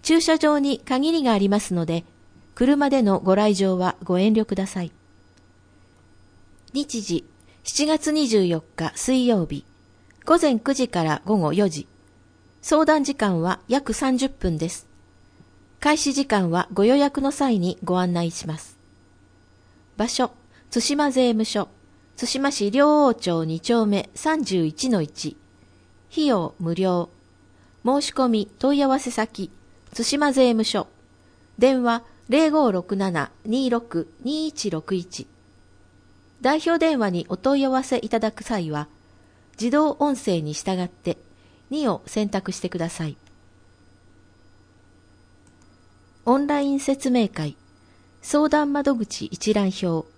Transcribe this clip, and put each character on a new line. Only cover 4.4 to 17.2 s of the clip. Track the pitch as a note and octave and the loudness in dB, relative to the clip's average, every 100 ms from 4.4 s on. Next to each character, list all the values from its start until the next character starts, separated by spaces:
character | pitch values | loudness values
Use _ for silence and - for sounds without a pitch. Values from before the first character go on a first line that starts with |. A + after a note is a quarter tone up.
| G#3+ | 0
く | F#3+ | -4
だ | F#3+ | -6
さ | F#3+ | -6
い。 | E3+ - _ _ _ _ _ _ _ _ _ _ _ - _ _ - - - | -8 -12 _ _ _ _ _ _ _ _ _ _ _ -20 _ _ -20 -20 -8
日 | C4+ C#4+ A#3 | -6 -6 -8
時、 | G3+ E3+ - _ - _ | -4 -6 -6 _ -20 _
七 | - - D4+ | -8 -2 0
月 | D#4 D#4 | 0 0
二 | D4+ C#4 | 0 2
十 | A3 F#3 | 2 2
四 | E3 - - | 0 -4 -8
日 | D#3+ - | -8 -6
水 | - C4 B3 | 0 2 4
曜 | G#3+ E3 | 2 0
日、 | C#3+ - _ _ _ _ _ - | -6 -12 _ _ _ _ _ 2
午 | E4 | 4
前 | D4+ A#3 | 4 2
九 | B3 | 0
時 | C4+ B3+ | -2 0
か | F3 | 0
ら | D#3+ D3+ F#3 | -2 -2 0
午 | G#3 | 0
後 | D#3 | 2
四 | E3+ G3+ | 2 0
時。 | D#3 - _ _ _ _ _ _ _ | -2 -14 _ _ _ _ _ _ _
相 | - D#4 D#4 | 0 2 4
談 | D4+ | 2
時 | C#4 C#4 | 0 -2
間 | G#3 F3 | 0 0
は | E3+ - - | -2 -4 -2
約 | C4 C#4 | -4 -2
三 | A3 C4+ B3+ | -4 -2 0
十 | C4+ | -2
分 | C4+ F#3+ D#3+ | -4 -4 -4
で | E3 | -6
す。 | - - - _ _ _ _ - _ _ _ | -8 -16 -20 _ _ _ _ -20 _ _ _
開 | D4 D4+ | 0 2
始 | C#4+ | 0
時 | C#4 C#4 | -2 0
間 | G#3 F3+ | 0 2
は | E3+ - | -2 -2
ご | F#3 G#3 | 0 4
予 | C#4 | 4
約 | C#4+ C#4 | 2 0